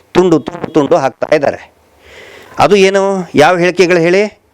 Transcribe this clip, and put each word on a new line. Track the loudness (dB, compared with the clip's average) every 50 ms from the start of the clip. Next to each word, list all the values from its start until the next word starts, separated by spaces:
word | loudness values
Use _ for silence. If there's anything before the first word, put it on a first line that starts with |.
| _ _
ತುಂಡು | 0 0 2 2 0 -2
ತುಂಡು | -4 -8 -10 -12 -10 -6 -2
ತುಂಡು | -2 0 0 0
ಹಾಕ್ತಾ | 0 0 -2 -6 _ -4 -2 -2
ಇದ್ದಾರೆ. | -2 0 -2 -4 -6 -8 -20 _ _ _ _ _ _ _ -20 -20 -20 -20 -20 -20 -20 -20 -14 -4 -2
ಅದು | 0 2 2
ಏನು, | 2 2 2 2 0 0 -2 -2 -4 -6 -4 0
ಯಾವ | 2 2 2 2 0
ಹೇಳಿಕೆಗಳು | 0 0 0 0 0 2 2 2
ಹೇಳಿ? | 2 2 2 0 0 -2 -6 _ _ _